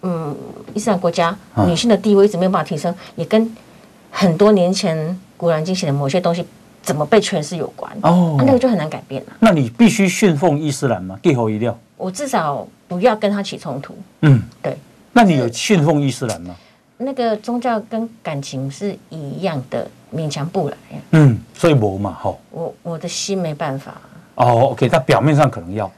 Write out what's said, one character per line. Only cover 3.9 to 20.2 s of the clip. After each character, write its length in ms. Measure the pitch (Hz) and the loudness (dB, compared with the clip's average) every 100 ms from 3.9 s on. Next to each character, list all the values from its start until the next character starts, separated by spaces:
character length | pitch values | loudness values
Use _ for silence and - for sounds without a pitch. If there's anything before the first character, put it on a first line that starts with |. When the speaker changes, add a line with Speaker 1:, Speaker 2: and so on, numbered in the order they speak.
| _ _ | _ _
Speaker 1:
很 280 | - 190 160 | -2 0 4
多 160 | 208 | 4
年 180 | 208 175 | 6 2
前 260 | 190 196 160 156 185 - _ | 0 -2 -2 -4 -8 -12 _
《古 140 | 170 | 0
兰 160 | 160 160 | 0 -2
经》 100 | 185 | -4
写 80 | 165 | -2
的 60 | |
某 160 | 139 139 | -2 0
些 140 | 180 | 0
东 120 | 175 | 0
西 140 | 170 - - - _ | -2 -6 -14 -20 _
怎 140 | - 139 | -8 -4
么 100 | 147 | 2
被 140 | 226 | 2
诠 240 | - 180 | 2 -4
释 140 | 147 175 | -4 -6
有 100 | - - | -8 -10
关。 160 | - - | -14 -4
Speaker 2:
哦。 340 | 165 175 170 147 | 2 4 4 4
Speaker 1:
啊， 40 | 269 | 4
那 60 | |
个 40 | 254 | 4
就 120 | 254 | 4
很 80 | 208 | 0
难 120 | 151 | -2
改 140 | 143 - | -8 -10
变 160 | 135 - | -12 -12
了。 80 | - | 2
Speaker 2:
那 120 | 220 | 2
你 180 | 170 123 | 4 0
必 200 | 113 233 | 4 4
须 180 | - 190 | 6 0
信 260 | 180 208 | 4 2
奉 240 | 147 180 143 | 4 2 2
伊 140 | 151 | -2
斯 160 | 135 139 | -2 -2
兰 160 | 117 | -2
吗？ 160 | 92 95 | -4 -2
最 140 | 180 131 | 0 2
后 140 | 113 | 0
一 100 | 107 | 0
定 80 | 117 | -4
要。 100 | - _ _ | -4 _ _
Speaker 1:
我 160 | 190 | -10
至 160 | 185 285 | -6 -4
少 400 | 233 156 135 - _ _ | -2 -2 -4 -8 _ _
不 140 | 180 | 0
要 160 | 226 214 | 2 2
跟 160 | 214 | -2
他 100 | 202 | -2
起 160 | 196 - | -4 -10
冲 220 | 160 139 | -10 -10
突。 160 | - - - _ | -10 -18 -20 _
Speaker 2:
嗯。 180 | 156 127 - - | 4 4 2 -8
Speaker 1:
对。 160 | - - - _ _ | -10 -10 -14 _ _
Speaker 2:
那 100 | - | 4
你 140 | 220 151 | 4 4
有 120 | 120 | 0
信 360 | 117 - 202 147 | -4 0 2 4
奉 160 | 151 | 2
伊 100 | 143 | 0
斯 140 | 131 123 | -2 -4
兰 160 | 87 | -6
吗？ 120 | 87 87 _ _ _ _ | -8 -18 _ _ _ _
Speaker 1:
那 160 | 254 | -8
个 200 | 269 233 214 | -4 -2 -2
宗 240 | 220 240 | -4 -4
教 180 | 240 226 | -2 -4
跟 300 | 214 226 226 - | -6 -8 -8 -10
感 200 | - 143 | -10 -8
情 280 | 139 135 135 | -8 -8 -8
是 240 | 135 202 - _ | -6 -8 -8 _
一 340 | 160 143 143 | -14 -12 -6
样 200 | 180 151 127 | -6 -6 -6
的， 180 | - - - _ | -8 -8 -14 _
勉 160 | 151 | -8